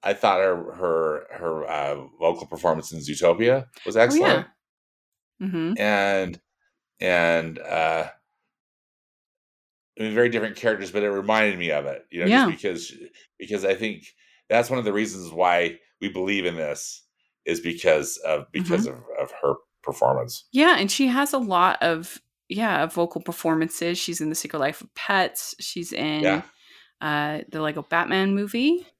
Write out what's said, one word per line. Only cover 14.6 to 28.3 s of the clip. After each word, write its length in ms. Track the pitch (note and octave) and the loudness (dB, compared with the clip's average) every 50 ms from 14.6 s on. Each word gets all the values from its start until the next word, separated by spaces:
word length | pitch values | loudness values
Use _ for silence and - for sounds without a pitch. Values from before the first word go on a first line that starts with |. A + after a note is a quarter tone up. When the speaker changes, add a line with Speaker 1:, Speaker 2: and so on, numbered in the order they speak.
| A#2+ A#2+ | 2 2
Speaker 1:
one 80 | B2+ B2+ | -2 -2
of 60 | A#2 | -2
the 80 | G#2+ G2 | 0 0
reasons 380 | G#2 A2 G#2 F#2+ F#2+ F2+ E2+ | 0 -2 -2 -4 -10 -12 -12
why 460 | E2 E2 F2+ F2+ F2 F2 F2 E2+ E2+ - _ _ _ _ | -2 2 4 4 4 4 2 0 -2 -8 _ _ _ _
we 80 | - G2+ | -10 -8
believe 360 | - F#2 F#2 F#2+ G2+ G2+ F2+ | -4 -4 -2 -2 -2 0 0
in 100 | F2+ E2+ | -2 -2
this 480 | E2 D#2+ D2 D2 - - - - - _ _ _ _ _ _ _ _ _ | -2 -6 -6 -6 -8 -10 -14 -14 -16 _ _ _ _ _ _ _ _ _
is 140 | D#2+ E2+ E2+ | -4 -4 -4
because 560 | E2+ E2+ E2 E2+ - F2+ D#2 D2+ D2 C#2+ - - | -4 -6 -8 -2 2 2 4 4 2 -4 -8 -8
of, 340 | - D#2 D#2 D2+ C#2+ _ | -4 -2 -2 -2 -4 _
because 360 | _ D2+ F#3 E3+ E3+ E3+ A3 - | _ -6 -4 0 0 0 0 -2
Speaker 2:
Mm-hmm. 100 | C2 B2 A#2+ - - - | -6 -12 -14 -12 -8 -8
Speaker 1:
of, 80 | - - | -8 -8
of 20 | - - | -8 -2
her 120 | - C#2+ C#2 - _ _ _ _ _ | 0 0 0 0 _ _ _ _ _
performance. 640 | - C#2 - - B1 C2+ C2 B1 - - - - _ | -10 -2 2 2 2 2 2 -2 -6 -10 -14 -16 _
Speaker 2:
Yeah, 260 | _ B3+ D4 E4+ F4 - | _ 4 6 6 6 4
and 140 | G3 G3+ | 2 0
she 160 | - - C#4 C4 | 0 2 2 2
has 240 | A#3+ C4 C#4+ C#4+ - | 2 2 0 0 0
a 40 | C4+ | -2
lot 420 | B3 G#3 F#3+ F3 F3+ F3+ - - - | -2 0 2 4 4 4 2 2 2
of, 360 | E3+ E3 D#3+ E3+ - - - _ _ _ _ _ _ | 0 0 0 -4 -10 -16 -18 _ _ _ _ _ _
yeah, 340 | - G3 A3+ A3 F#3+ D3+ D3+ | -4 -2 0 0 2 0 0
of 100 | E3 - | 0 0
vocal 280 | - E3+ E3+ - E3 | 0 0 0 -2 -8
performances. 760 | E3+ - E3+ - - E3+ D#3+ D#3+ D#3+ E3 E3 - E3+ E3+ F3 F3 | -8 -8 -10 -4 0 0 2 2 2 0 -2 -4 -2 -2 -2 -2
She's 200 | - - E3+ D#3+ | -4 -6 -4 -4
in 80 | D#3 D#3 | -4 -4
The 60 | D#3 | -4
Secret 240 | D#3+ - D3+ - D#3 | -4 -6 -6 -4 -2
Life 220 | C3+ C#3+ D3+ - | -2 -2 -2 -4
of 120 | - - _ | -14 -20 _
Pets. 580 | - - - G3+ G3 F#3 - - - - - - _ | -12 -4 0 2 2 2 0 -2 -6 -10 -10 -10 _
She's 340 | - - - F3+ E3+ F3 - | -10 -10 -8 -8 -8 -8 -6
in, 280 | - A#2 D3+ D3+ D3+ D#3 | -4 -4 -2 -2 0 2
Speaker 1:
Yeah. 180 | - F#2+ - F3 - _ _ _ _ - - - _ _ _ | 2 2 2 -2 -8 _ _ _ _ -20 -20 -20 _ _ _
Speaker 2:
uh, 400 | - D#3 D3 D3 D3 D3+ D3+ D3+ - - | -6 -2 -2 0 -2 -2 -4 -6 -8 -10
the 100 | - D#3+ | -8 -4
Lego 220 | D#3 D3+ D3+ D#3+ D3 | -4 -4 -4 -4 -6
Batman 500 | _ - E3+ - - - F#3+ F#3+ G3 | _ 0 0 0 2 0 0 2 2